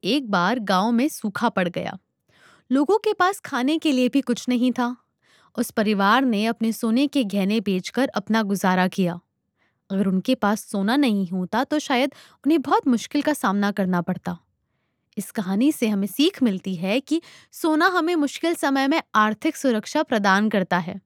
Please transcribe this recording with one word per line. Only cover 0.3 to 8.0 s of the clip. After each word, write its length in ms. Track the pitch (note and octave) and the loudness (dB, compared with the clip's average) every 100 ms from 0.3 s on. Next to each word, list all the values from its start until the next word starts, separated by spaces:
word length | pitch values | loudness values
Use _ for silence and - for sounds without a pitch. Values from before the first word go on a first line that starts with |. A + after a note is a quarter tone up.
बार 280 | G3 F3+ B3 | 0 2 0
गांव 320 | G3 F#3 G#3+ | 0 0 2
में 180 | A#3 C#4+ | 2 0
सूखा 400 | - A3 - A#3 | -2 -8 -2 -2
पड़ 200 | G3 F3+ | 0 -2
गया। 280 | F3 - F#3+ _ _ _ _ - _ _ | -4 -8 -10 _ _ _ _ -20 _ _
लोगों 260 | C4 D4 G#4+ | 0 2 2
के 160 | A4 | 0
पास 260 | G#4 F#4 G4 | 0 0 0
खाने 380 | - B3 B3+ D#4+ | -6 -2 0 0
के 140 | D#4+ | 0
लिए 180 | C4 B3+ | 2 2
भी 120 | C#4 | 0
कुछ 280 | - A#3+ - | -2 -4 -2
नहीं 220 | B3 B3+ | 0 0
था। 260 | A#3+ A#3+ B3 _ _ _ _ _ - | 0 -2 -4 _ _ _ _ _ -6
उस 140 | A#3+ | -4
परिवार 500 | - G#3 G3+ G3 A#3 | -2 0 2 4 4
ने 240 | C4+ G3+ A3 | 2 0 -2
अपने 260 | A#3 A3+ | 0 -2
सोने 360 | G#3+ A3+ A3+ C#4+ | -2 0 0 2
के 160 | C#4+ | 0
गहने 360 | G#3+ G3+ F#3+ A3 | 0 0 0 0
बेचकर 480 | G#3 F#3 - - | 0 -2 -2 -2